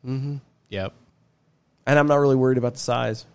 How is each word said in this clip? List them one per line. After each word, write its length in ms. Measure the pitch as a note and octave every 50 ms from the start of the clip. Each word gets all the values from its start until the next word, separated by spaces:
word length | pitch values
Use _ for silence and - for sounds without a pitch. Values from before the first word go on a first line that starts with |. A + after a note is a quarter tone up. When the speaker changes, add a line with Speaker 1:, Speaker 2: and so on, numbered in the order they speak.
| -
Speaker 1:
Mm-hmm. 320 | B2+ C3 C3+ C3+ C#3+ C#3+ C#3 - _ _ _ _ _
Speaker 2:
Yep. 240 | G#2 G2 F#2+ - - _ _ _ _ _ _ _ _ _ _ _ _ _ _ _ _ _ _
Speaker 1:
And 140 | B2+ C#3+ D3
I'm 80 | D3
not 80 | D3 D3
really 200 | C#3+ C#3+ C#3 C3+
worried 220 | C3 B2+ C3 C3
about 160 | B2+ A#2+ A#2+ B2
the 60 | -
size. 460 | - - A#2+ A#2+ A#2+ A#2 A2 A2+ - - _